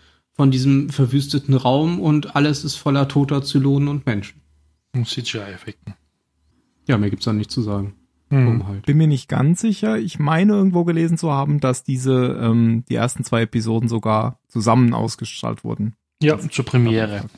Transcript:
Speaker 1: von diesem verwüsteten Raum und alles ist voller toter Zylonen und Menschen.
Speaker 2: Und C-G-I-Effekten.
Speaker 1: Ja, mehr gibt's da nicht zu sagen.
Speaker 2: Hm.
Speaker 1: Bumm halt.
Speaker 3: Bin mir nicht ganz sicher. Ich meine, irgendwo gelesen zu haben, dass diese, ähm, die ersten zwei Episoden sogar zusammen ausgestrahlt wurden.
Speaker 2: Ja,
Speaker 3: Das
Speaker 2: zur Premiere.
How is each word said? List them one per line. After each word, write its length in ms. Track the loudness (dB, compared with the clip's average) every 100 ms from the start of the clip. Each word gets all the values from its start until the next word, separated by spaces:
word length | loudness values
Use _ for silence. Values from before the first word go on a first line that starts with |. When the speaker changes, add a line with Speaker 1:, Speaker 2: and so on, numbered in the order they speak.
| _ _ _
Speaker 1:
von 180 | 2 2
diesem 400 | 4 2 2 0
verwüsteten 640 | 0 2 2 -2 -4 0
Raum 460 | 2 2 2 0 0
und 340 | 2 0 0 -2
alles 280 | 0 -2
ist 120 | -6 -6
voller 300 | -2 0 2
toter 340 | 0 0 -2
Zylonen 460 | -2 0 2 2 0
und 180 | -2 -4
Menschen. 340 | -4 -6 -16 _ _ _ _ _
Speaker 2:
Und 120 | -4 -4
C-G-I-Effekten. 880 | -6 -8 -8 -10 -14 -16 -16 -18 -18 _ _ _ _ _ _ _ _ -2
Speaker 1:
Ja, 80 | 0
mehr 120 | 0
gibt's 140 | -2 -2
da 60 |
nicht 180 | -2 -2
zu 120 | -4
sagen. 320 | -4 -4 -6 -10 _ _ -2
Speaker 2:
Hm. 140 | 2 2
Speaker 1:
Bumm 200 | 2 -2
halt. 200 | -8 0
Speaker 3:
Bin 100 | 2
mir 100 | 4
nicht 220 | 2 -2
ganz 320 | 0 2 2
sicher. 380 | 0 0 -2 -2
Ich 200 | -4 -4
meine, 340 | 0 2 4
irgendwo 300 | 4 4 2
gelesen 320 | 0 0 0 0
zu 120 | 0
haben, 280 | -2 0 0
dass 240 | 0 -2
diese, 540 | -2 -2 2 2 2 0
ähm, 440 | 0 2 2 0 -2
die 60 | -2
ersten 260 | -2 -4
zwei 180 | -2 -2
Episoden 460 | 0 -2 -2 -2 0
sogar 500 | -2 0 0 0 -6 _
zusammen 460 | -2 2 4 4
ausgestrahlt 680 | 2 -4 -6 -12 -8 -8 -8
wurden. 300 | -8 -6 -6 -8 _ -2
Speaker 2:
Ja, 140 | 0 0
Speaker 3:
Das 120 | -2
Speaker 2:
zur 160 | -6
Premiere. 640 | 0 2 2 2 0 -4 -10